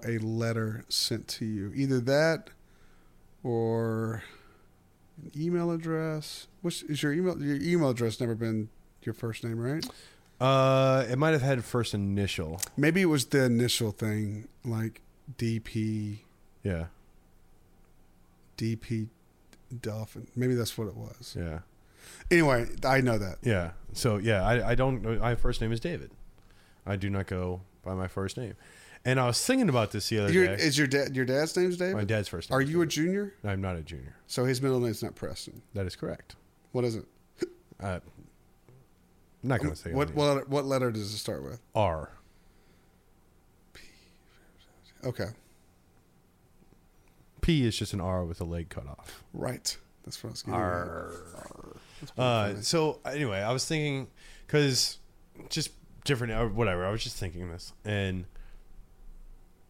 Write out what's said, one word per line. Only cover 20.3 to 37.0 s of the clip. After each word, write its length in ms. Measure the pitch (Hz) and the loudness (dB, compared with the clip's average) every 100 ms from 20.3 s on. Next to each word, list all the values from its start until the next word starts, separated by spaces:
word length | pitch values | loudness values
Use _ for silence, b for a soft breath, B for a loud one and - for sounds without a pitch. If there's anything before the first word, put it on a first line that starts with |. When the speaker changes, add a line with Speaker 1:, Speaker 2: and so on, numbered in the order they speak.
| 123 | -2
Speaker 1:
Maybe 180 | 127 123 | 2 2
that's 220 | 113 - | 0 -4
what 100 | 104 | -6
it 80 | 110 | -8
was. 400 | 110 - - - | -14 -14 -10 -6
Speaker 2:
Yeah. 220 | 85 80 - - B B B B - | -6 -6 -10 -20 B B B B 4
Speaker 1:
Anyway, 380 | 175 151 123 120 - | 6 8 6 2 0
I 160 | 135 135 | 4 6
know 160 | 127 110 | 6 2
that. 200 | 98 - | 0 -2
Speaker 2:
Yeah. 300 | 120 98 85 - - | 2 2 0 -6 -10
So, 240 | 110 123 104 | -2 0 2
yeah, 280 | 113 101 98 | 4 4 4
I, 260 | 120 107 | 4 4
I 40 | 120 | 4
don't, 440 | 131 127 110 110 | 4 2 0 2
my 160 | 117 117 | 2 4
first 260 | - - | 4 4
name 100 | 113 | 0
is 80 | 113 | 0
David. 320 | 170 165 - - - - b b b b 95 | -2 -6 -8 -16 -20 -20 b b b b -4
I 100 | 98 | -2
do 120 | 101 | 0
not 180 | 98 92 | -2 -2
go 340 | 92 90 90 92 - | -2 -2 -4 -10 -14
by 100 | 95 | -6
my 140 | 92 92 | -4 -4
first 280 | - 95 - | -4 -4 -4
name. 180 | 113 101 B B B B 123 | -8 -10 B B B B 0
And 140 | 131 | 2
I 60 | 123 | 2
was 160 | 120 - | 2 2
thinking 240 | 262 208 | 4 4
about 220 | 123 107 | 4 2
this 180 | 107 - | -2 -2
the 100 | 110 | 0
other 140 | 101 | 4
Speaker 1:
Your, 140 | 180 185 | 6 4
Speaker 2:
day. 140 | 98 | 4
Speaker 1:
is 140 | 160 139 | 2 4
your 100 | 139 | 2
da-, 200 | 139 135 | 2 0
your 100 | 131 127 | 0 2
dad's 300 | 135 160 185 | 2 2 2
name's 220 | 180 180 | 2 2
David? 180 | 180 110 | -2 0
Speaker 2:
My 80 | |
dad's 240 | 101 110 98 | 0 0 -2
first 220 | 87 - | -6 0
name 80 | 131 | 2
Speaker 1:
Are 40 | |
Speaker 2:
is 80 | 139 | 2
Speaker 1:
you 120 | 170 | 2
a 40 | 160 | 2
Speaker 2:
David. 40 | |
Speaker 1:
junior? 420 | 147 165 202 202 - | 2 0 0 -4 -6
Speaker 2:
I'm 180 | 104 98 | -4 -2
not 140 | 95 85 | -2 -4
a 40 | |
junior. 340 | 76 69 69 - - | -6 -10 -12 -18 -8
Speaker 1:
So 160 | - 127 | -2 0
his 160 | 127 | 2
middle 180 | 135 127 | 2 2
name's 200 | 120 104 | 0 -2
not 120 | 110 - | -6 -6
Preston. 460 | 85 - - 110 - | -8 -8 -12 -16 -10
Speaker 2:
That 120 | 101 92 | -6 -6
is 100 | - | -6
correct. 400 | - - - - _ _ _ | -8 -8 -14 -20 _ _ _
Speaker 1:
What 100 | 127 | -2
is 120 | 120 | -2
it? 100 | 107 | -2